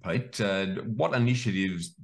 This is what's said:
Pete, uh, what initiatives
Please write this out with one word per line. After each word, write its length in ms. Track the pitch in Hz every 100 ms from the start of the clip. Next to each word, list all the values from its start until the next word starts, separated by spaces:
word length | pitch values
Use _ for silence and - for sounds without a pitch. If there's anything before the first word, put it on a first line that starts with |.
| 90
Pete, 360 | 101 127 -
uh, 240 | 104 95 95 95
what 300 | - 110 160
initiatives 760 | 131 120 123 120 95 95 87 85 -